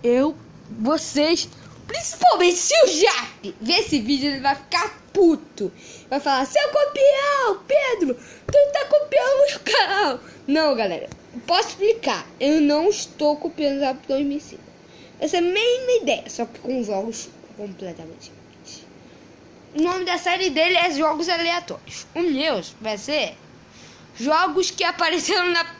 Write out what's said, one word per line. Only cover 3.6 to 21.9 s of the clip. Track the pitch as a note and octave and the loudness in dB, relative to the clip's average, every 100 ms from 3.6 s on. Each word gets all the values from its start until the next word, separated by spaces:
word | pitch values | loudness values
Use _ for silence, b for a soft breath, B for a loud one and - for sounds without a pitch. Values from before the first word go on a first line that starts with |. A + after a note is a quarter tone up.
ver | A3 F4 | -2 -2
esse | G#4+ D4 | 0 -2
vídeo, | G#3+ C#4 C#4+ | 0 -2 -2
ele | C4+ | -2
vai | C4+ | -2
ficar | C4+ - F4 G#4 - - | -2 -4 -4 -4 -8 -6
puto. | F#4 F4 D4+ - - G3 B B B B | 4 4 4 -4 -8 -8 B B B B
Vai | C#4 | -4
falar, | C#4+ C4 C4+ | -2 -2 0
"Seu | D5 D5 | 0 0
campeão, | D5 C#5+ C#5+ C#5 C#5 C#5+ C#5+ B4 F#4+ - | 2 0 4 4 4 2 0 0 -2 0
Pedro, | C#5+ C5+ A4+ D4+ | 0 2 -2 -2
tu | A#3+ - - - - C#5+ | -4 -10 -16 2 4 4
tá | D5 C#5 | 2 2
copiando | D5+ D5 C5+ B4+ | 2 2 0 2
o | C5+ C#5+ | 4 2
meu | - | 2
canal." | - A#4 G4 G4 F4+ B3 B B - | 0 2 2 2 0 -2 B B -2
Não, | D4+ D#4 | 2 2
galera, | B3 G#3 E3+ - - - B3 - | 2 -2 -4 -10 -16 -16 -16 -2
posso | F4 A4+ | 0 0
explicar. | - G4+ A4+ - G3 - - | -2 0 0 -2 -4 -8 -2
Eu | C4+ D#4 | 2 4
não | D4 D4 F4+ | 4 4 2
estou | G#4 - - D4 D4 | 0 -6 -2 0 0
copiando | D4+ - D4 C#4 | -6 -2 -2 0
o | |
Zap | C#4 C4 - | -2 -4 -4
dois | C4+ | -2
mil | C#4+ C#4+ | -2 -6
e | |
cinco. | - - - - B B B B | -10 -20 -20 -20 B B B B
Essa | D#4 F4 | -2 0
é | |
a | |
mesma | F4 F#4+ A#4+ B4 B4+ A#4+ | 0 0 0 0 2 0
ideia, | D4 - - | 2 -4 -6
só | - A#3 | -8 -8
que | - | -8
com | - B3+ | -6 -4
jogos | G#3+ G3 A3 A3 - - - - | -4 -4 -6 -10 -14 -20 -20 -14
completamente | G#3 F3+ F#3 E3 D#3+ E3 - | -14 -12 -14 -14 -18 -20 -20
diferentes. | - - - - - - - B B B B - - - | -20 -20 -20 -20 -20 -20 -20 B B B B -20 -20 -12
O | - | -2
nome | E4 F#4 | 0 0
da | F4+ F4 | -4 -4
série | F4 F4+ F#4+ | -2 0 0
dele | C#4+ E4+ F4+ | 2 2 4
é | F4 | 2
Jogos | C#4+ D#4 D#4 E4+ | 0 -2 -2 -2
Aleatórios. | E4+ E4+ F4 F4 D#3 - | -2 -2 -4 -6 -14 -14